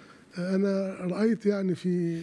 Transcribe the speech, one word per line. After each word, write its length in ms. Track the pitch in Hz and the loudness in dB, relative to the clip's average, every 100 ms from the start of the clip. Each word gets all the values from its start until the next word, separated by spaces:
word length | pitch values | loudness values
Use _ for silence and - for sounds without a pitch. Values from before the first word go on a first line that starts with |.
| - - - - | -20 -20 -14 -6
أنا 600 | 180 190 196 196 190 190 | -2 0 2 0 -2 -4
رأيت 440 | 180 170 220 226 202 | -4 0 2 2 2
يعني 300 | 202 196 170 | 0 0 0
في 460 | 185 180 170 165 | 0 0 0 -2